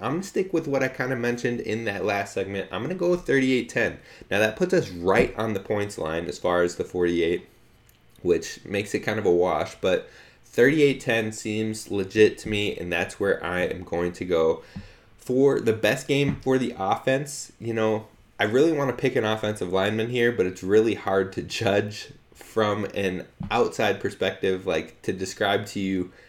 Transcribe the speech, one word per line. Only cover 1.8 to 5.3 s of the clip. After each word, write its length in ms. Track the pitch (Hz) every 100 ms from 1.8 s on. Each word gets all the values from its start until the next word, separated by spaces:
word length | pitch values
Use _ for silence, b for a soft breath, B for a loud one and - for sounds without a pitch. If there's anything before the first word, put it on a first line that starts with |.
that 200 | 113 98
last 300 | 98 101 101
segment. 340 | 101 95 98 90
I'm 100 | 92
gonna 140 | 131 185
go 140 | 175
with 160 | 175 156
thirty-eight 420 | 135 131 127 120
ten. 300 | 127 101 76 B B B
Now, 120 | 98
that 160 | 107 -
puts 180 | 180
us 160 | 180 101
right 420 | 87 87 107 127